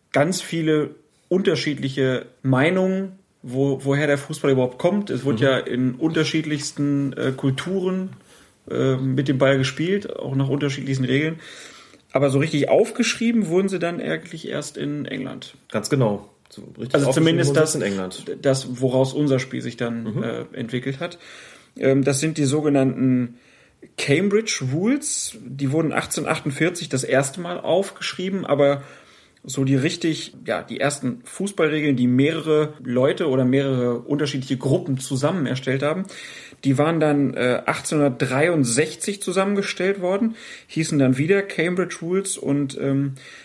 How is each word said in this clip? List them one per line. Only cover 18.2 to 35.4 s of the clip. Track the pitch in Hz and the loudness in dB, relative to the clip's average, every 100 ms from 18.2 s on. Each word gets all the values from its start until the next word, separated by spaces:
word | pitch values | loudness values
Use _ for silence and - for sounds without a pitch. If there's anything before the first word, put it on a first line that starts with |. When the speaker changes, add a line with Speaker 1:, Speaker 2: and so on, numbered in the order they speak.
| - - | -10 -2
Speaker 1:
das, | 143 131 - 123 | 0 0 -2 -4
woraus | 127 131 135 | 0 2 2
unser | 135 147 131 | 2 2 2
Spiel | - 123 | 0 -6
sich | 123 - | -8 -6
dann, | 117 117 | -4 -4
Speaker 2:
Mhm. | 117 120 | -6 -4
Speaker 1:
äh, | 120 117 120 | -4 -6 -8
entwickelt | - 117 127 135 139 | -10 -6 -4 -4 -6
hat. | 175 - - - - - - - | -8 -10 -20 -20 -20 -20 -20 -2
Ähm, | 135 135 | 2 4
das | 139 135 | 4 2
sind | 160 156 | 0 0
die | |
sogenannten | 139 151 151 139 131 - 131 127 120 - _ _ _ _ - - | 0 2 2 4 4 2 2 2 0 -6 _ _ _ _ -16 -6
Cambridge | - 143 202 202 220 - 127 | 0 2 4 2 0 -4 -2
Rules. | 147 202 285 - - - 220 | 0 0 0 -2 -6 -6 -10
Die | 120 139 139 | -14 -6 -2
wurden | 151 160 | 0 0
achtzehnhundertachtundvierzig | - - - 147 160 - 131 160 175 151 | 0 -2 -4 -2 -2 -4 0 0 -2 -4
das | 135 | -4
erste | 131 127 139 - | 2 2 2 -4
Mal | 170 175 | -8 -6
aufgeschrieben, | - 165 196 - - - 185 190 - | 0 0 0 -4 -8 -6 -4 -4 0
aber | 143 143 139 139 - - - _ _ | 2 4 2 -4 -20 -20 -20 _ _
so | - 139 | -10 -2
die | 135 | 2
richtig, | 135 147 - 165 156 - - - | 2 2 0 -2 -2 -6 -12 -6
ja, | 98 | -6
die | - 113 | -4 -2
ersten | 143 143 131 113 | -2 -2 -4 -6
Fußballregeln, | - - 196 - 156 156 147 131 | -10 -8 -6 0 0 2 2 2
die | 123 | 4
mehrere | 123 143 160 156 151 151 147 | 4 4 2 0 2 2 -4
Leute | 127 123 135 175 170 | -4 2 2 2 2
oder | 131 | 2
mehrere | 127 135 139 131 123 120 | 4 4 2 0 0 -2
unterschiedliche | 131 147 147 143 127 135 | -2 -2 0 -4 -4 -2
Gruppen | 139 165 - 131 | 2 0 0 -4
zusammen | - 131 143 185 | -4 -2 0 0